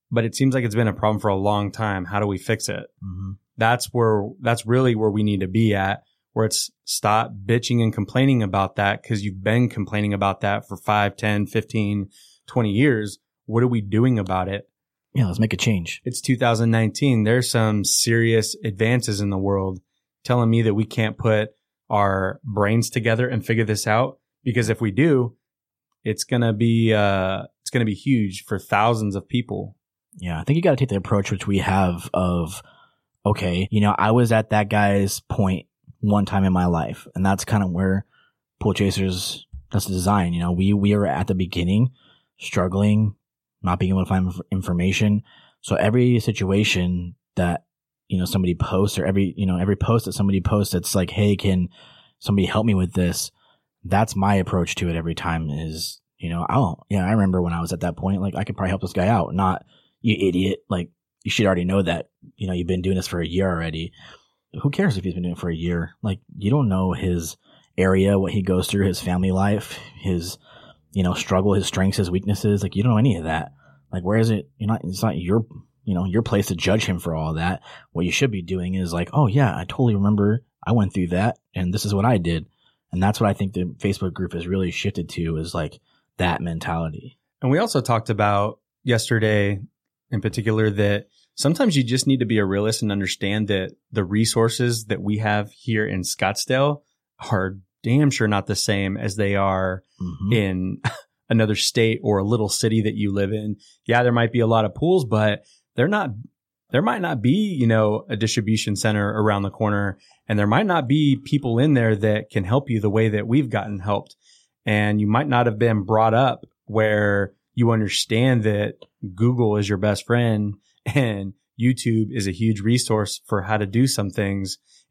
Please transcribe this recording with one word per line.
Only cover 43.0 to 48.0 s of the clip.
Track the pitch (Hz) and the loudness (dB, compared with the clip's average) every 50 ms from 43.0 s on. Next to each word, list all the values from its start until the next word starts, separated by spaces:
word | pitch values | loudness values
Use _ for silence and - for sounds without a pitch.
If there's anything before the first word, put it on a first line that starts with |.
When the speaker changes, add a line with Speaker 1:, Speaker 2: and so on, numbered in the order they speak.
| 107 104 101 - _ _ _ _ _ _ _ _ | 2 0 -2 -6 _ _ _ _ _ _ _ _
Speaker 2:
not | - 90 90 92 | -4 -4 -2 0
being | - 92 | 0 0
able | 95 95 90 | 0 0 0
to | - | 0
find | 95 92 92 90 | 0 0 0 -2
inf-, | 92 90 - - | -4 -6 -8 -6
information. | 98 95 92 - 87 87 87 95 95 - 113 104 104 104 - _ _ - _ _ _ _ | -6 -6 -4 -2 -2 0 0 0 0 2 2 2 2 0 -2 _ _ -20 _ _ _ _
So | - - - | -6 -4 -2
every | - - 107 110 127 123 123 120 117 | 0 2 2 2 4 4 4 4 2
situation | - - 104 - 98 92 98 101 107 101 - 95 90 90 90 90 87 87 - - _ _ _ | 2 0 -2 -2 0 0 2 2 2 2 0 0 0 0 -2 -2 -4 -8 -12 -16 _ _ _
that, | - 90 87 85 - - _ _ _ _ _ _ _ | -2 -2 0 -2 -4 -8 _ _ _ _ _ _ _